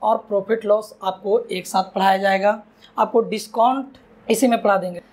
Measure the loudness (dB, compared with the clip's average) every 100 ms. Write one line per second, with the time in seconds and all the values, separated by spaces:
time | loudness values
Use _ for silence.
0 | -2 -2 -2 -4 -2 -2 0 0 -2 -10
1 | -8 -6 -2 -2 -2 -8 -4 -2 -2 0
2 | 2 4 2 2 2 -2 -6 _ -10 -4
3 | 0 0 0 -4 -6 0 2 0 -6 -14
4 | _ -10 -4 0 2 2 2 0 -2 -10
5 | -16